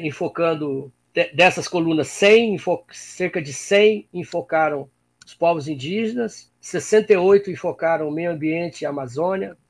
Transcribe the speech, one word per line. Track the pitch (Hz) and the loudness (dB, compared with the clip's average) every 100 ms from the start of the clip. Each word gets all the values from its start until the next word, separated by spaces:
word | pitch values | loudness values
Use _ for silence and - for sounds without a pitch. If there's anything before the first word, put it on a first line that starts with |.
| 160 | -6
enfocando, | 135 170 - 165 156 151 135 135 _ _ | -6 -6 -2 -2 -2 -4 -6 -10 _ _
de-, | - 165 | -4 -2
dessas | 147 180 175 - | 4 4 2 -2
colunas, | 180 165 156 139 | -2 0 0 -2
cem | - 202 226 226 | 2 6 6 4
enfo-, | 175 - 175 - | -2 -2 -4 -6
cerca | - - - 180 180 | -20 -18 -6 -6 -4
de | 143 | -8
cem | 131 - 202 214 208 - | -12 0 4 6 4 -4
enfocaram | 180 - 175 - 160 156 147 139 _ _ _ - | -12 -8 -8 -2 0 0 -2 -10 _ _ _ -20
os | |
povos | - 170 170 143 | -2 0 0 -4
indígenas, | 143 139 202 220 240 226 - - _ | -8 -6 -4 -4 -4 -6 -8 -20 _
sessenta | - 175 - 214 214 | -10 -8 2 2 4
e | 190 | 4
oito | 185 202 202 | 6 4 2
enfocaram | 160 175 - 165 165 156 | -6 -6 -2 -2 0 -2
o | |
meio | 151 170 | -4 -4
ambiente | 160 156 165 170 - | -4 -4 -4 -6 -8
e | 147 | -8
a | |
Amazônia | 143 131 123 175 190 196 - | -6 -8 -4 -2 -4 -6 -12